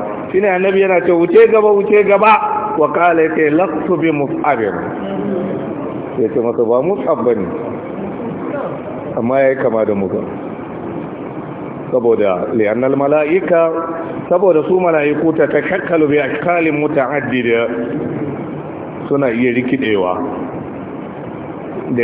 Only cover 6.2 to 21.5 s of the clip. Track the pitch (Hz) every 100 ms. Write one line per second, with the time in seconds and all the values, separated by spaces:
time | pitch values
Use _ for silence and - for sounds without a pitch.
6.2 | 110 131 113 120 113 123 156 196 165 143
7.2 | 120 107 90 80 - - - - 196 -
8.2 | 233 190 - 294 185 - - - - -
9.2 | 117 135 135 135 127 110 107 101 95 101
10.2 | - - - - - - - - - -
11.2 | - - - - - - - 131 117 107
12.2 | 101 90 - 113 104 113 131 139 139 151
13.2 | 151 180 156 170 165 165 165 - - -
14.2 | - 175 196 156 135 180 180 156 147 147
15.2 | 160 156 143 151 151 185 - 170 151 147
16.2 | 135 - 175 175 160 151 147 151 127 143
17.2 | 123 127 117 117 117 123 123 - - -
18.2 | 147 143 - - - - - - - 143
19.2 | 135 117 123 120 123 131 110 104 90 87
20.2 | 87 90 - - - - - - - -
21.2 | - - -